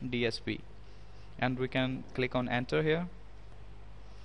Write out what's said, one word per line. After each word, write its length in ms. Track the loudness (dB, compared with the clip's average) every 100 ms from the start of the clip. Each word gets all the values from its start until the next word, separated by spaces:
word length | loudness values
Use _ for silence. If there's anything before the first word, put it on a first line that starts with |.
| 0
D 180 | 4 4
S 140 | 2
P, 200 | -2 -2 -4 -10 -10 -10 -10 -8 -8 2
and 200 | 2 4
we 100 | 2
can 360 | 2 2 0 -2
click 200 | 0 2
on 140 | 2 4
enter 340 | 2 4 4
here. 260 | 6 4 2 -6 -10 -10 -10 -10 -10 -10 -10 -10 -10 -10